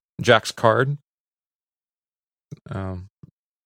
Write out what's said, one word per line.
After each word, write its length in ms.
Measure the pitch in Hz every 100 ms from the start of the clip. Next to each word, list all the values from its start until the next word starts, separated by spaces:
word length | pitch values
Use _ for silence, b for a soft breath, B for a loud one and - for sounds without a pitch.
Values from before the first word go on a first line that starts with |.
| _ -
Jack's 300 | - 113 -
card, 440 | - 117 110 135 143 _ _ _ _ _ _ _ _ _ _ _ _ _ _ _ - -
um, 360 | 98 95 92 95 _ - _ _ _